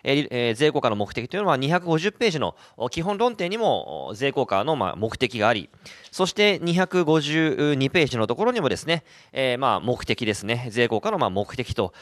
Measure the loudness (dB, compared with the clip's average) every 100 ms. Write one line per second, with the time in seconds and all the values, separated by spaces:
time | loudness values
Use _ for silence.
0 | -2 0 0 -2 0 2 2 2 0 0
1 | -4 -6 -6 -2 0 2 2 0 2 0
2 | 0 0 0 0 -2 -4 -14 -8 -6 -4
3 | -4 0 -2 -2 -4 -2 0 0 -2 -10
4 | -10 -4 -2 0 0 0 0 0 -2 -2
5 | -4 -2 -2 2 2 2 -2 -16 -20 -20
6 | -10 -2 -2 2 2 2 0 2 2 2
7 | 4 2 2 0 2 2 2 2 2 4
8 | 2 2 0 0 0 2 0 0 -2 -4
9 | -4 -20 -12 -4 -2 0 0 0 0 -2
10 | -2 -2 -2 -2 -2 -4 -2 0 2 2
11 | -2 0 0 0 -4 -6 -6 -2 -4 -4